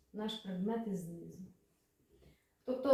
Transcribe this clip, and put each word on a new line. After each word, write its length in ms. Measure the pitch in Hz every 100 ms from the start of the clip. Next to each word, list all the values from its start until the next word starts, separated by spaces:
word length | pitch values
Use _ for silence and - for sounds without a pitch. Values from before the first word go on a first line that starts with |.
| _
наш 200 | 208 214
предмет 480 | - 190 185 202 226 226
і 80 | 180
знизу. 420 | 165 170 165 - 190 - _ _ _ _ _ - - - _ _ -
Тобто, 240 | 254 269